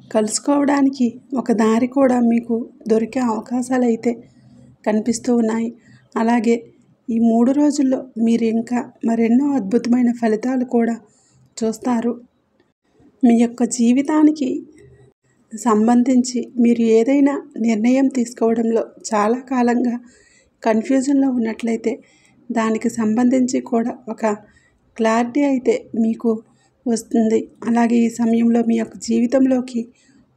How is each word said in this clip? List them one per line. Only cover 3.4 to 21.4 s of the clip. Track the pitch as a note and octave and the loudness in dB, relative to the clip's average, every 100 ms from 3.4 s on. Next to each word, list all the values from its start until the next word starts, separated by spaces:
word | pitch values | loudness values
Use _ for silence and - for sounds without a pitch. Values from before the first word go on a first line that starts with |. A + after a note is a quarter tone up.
| G#3+ B3 B3 B3+ | -6 -6 -2 0
అయితే | B3 A3+ A#3+ A#3 - _ - - - _ - | 0 0 -2 -6 -10 _ -20 -20 -20 _ -4
కనిపిస్తూ | G#3+ G#3+ A3+ - A#3+ | -2 -2 -4 -2 0
ఉన్నాయి. | A3+ A3+ A3+ - _ - _ - | 0 -2 -6 -8 _ -20 _ -4
అలాగే | A3+ A#3+ A3 A#3 - - _ _ - | 0 0 2 0 -4 -20 _ _ -6
ఈ | A3+ | 0
మూడు | A#3 A3+ A#3+ | 2 4 2
రోజుల్లో | C#4 D4 C#4+ C4+ B3+ - - | 2 2 2 0 -2 -6 -4
మీరు | A3+ A3+ | 0 2
ఇంకా | A3+ A3+ A#3 A#3+ A#3 - A3+ | 0 -2 -2 -6 -6 -6 -4
మరెన్నో | A#3 A3+ A#3+ C#4+ | 0 2 2 2
అద్భుతమైన | C4+ F#3+ A#3 A#3+ A#3+ A#3+ | -2 -2 -2 0 2 2
ఫలితాలు | A#3+ A3 G#3+ B3 C4 B3 | 0 -2 -2 -2 -4 -2
కూడా | A#3+ A3+ A#3 - _ _ _ _ - | 0 0 -4 -10 _ _ _ _ -6
చూస్తారు. | A3 A3 - A#3 A#3 A#3+ - _ _ _ _ _ _ _ _ _ | -6 -4 -4 -2 -2 -6 -12 _ _ _ _ _ _ _ _ _
మీ | A#3+ A#3 | 4 4
యొక్క | A#3 A#3 | 2 0
జీవితానికి | A#3+ - A#3 B3 C#4+ D#4 D4+ D4+ C4 C#4+ - - - - - _ _ _ _ A3 | -4 0 2 2 2 2 2 2 -4 -6 -10 -20 -20 -20 -20 _ _ _ _ -6
సంబంధించి | A#3+ G#3+ A3 A#3+ B3 B3+ A#3+ B3 - A#3+ | 0 2 4 4 4 2 0 -4 -6 0
మీరు | A#3 A#3 | 2 4
ఏదైనా | A3+ A3 A#3 C#4 C#4 C#4 - - | 4 4 4 4 2 0 -6 -4
నిర్ణయం | A3+ A3 A3+ C4 C4+ | -2 0 2 2 2
తీసుకోవడంలో | C4 A#3 - A3+ A#3 A3+ A3+ - - - | 0 -4 -2 0 0 0 -2 -4 -10 -4
చాలా | G#3+ G#3 B3+ | -2 0 -2
కాలంగా | - C4 A#3+ A#3+ B3 A#3+ - _ _ _ _ _ | -4 -2 0 0 -2 -4 -10 _ _ _ _ _
కన్ఫ్యూజన్లో | A3+ A3 - C4+ C4 C#4+ C4+ | -2 0 0 0 2 0 0
ఉన్నట్లయితే | B3 | 0